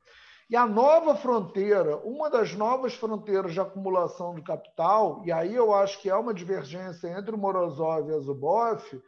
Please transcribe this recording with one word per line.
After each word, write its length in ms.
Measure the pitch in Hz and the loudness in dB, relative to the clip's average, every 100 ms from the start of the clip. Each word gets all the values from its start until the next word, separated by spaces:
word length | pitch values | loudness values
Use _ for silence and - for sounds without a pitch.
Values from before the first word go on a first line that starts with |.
| _ - - - - | _ -20 -20 -20 -2
E 60 | 233 | 2
a 80 | 240 | 2
nova 500 | 208 277 330 320 294 | 4 6 6 6 0
fronteira, 800 | 247 233 175 196 202 202 160 147 | 2 0 0 -2 2 2 2 0
uma 300 | 214 285 302 | -6 -4 0
das 240 | 240 180 | 2 0
novas 420 | 190 214 262 262 - | 0 0 0 -2 -4
fronteiras 580 | 220 214 208 190 185 | -6 -6 -2 -2 0
de 80 | 165 | -4
acumulação 720 | 185 196 190 180 170 - 175 170 | -4 -4 0 0 0 -4 -10 -10
de 60 | |
capital, 800 | 143 151 - - 170 214 196 143 170 | -8 -8 -8 -2 2 4 2 0 -2
e 60 | |
aí 240 | 165 175 240 | -2 0 2
eu 180 | 220 | 4
acho 280 | 202 196 - | 4 2 -2
que 80 | 190 | -2
é 60 | 196 | 0
uma 180 | 240 | -2
divergência 720 | 190 175 185 143 175 185 170 175 | -6 -4 -6 -6 -12 -12 -10 -10
entre 260 | 180 202 | -8 -8
o 40 | 214 | -4
Morozov 720 | 196 185 170 139 160 160 147 | -2 0 -2 -2 -2 -2 -2
e 40 | 156 | -4
a 40 | |
Zuboff, 840 | 139 135 147 208 233 214 - 131 | -4 -4 0 2 2 -2 -8 -18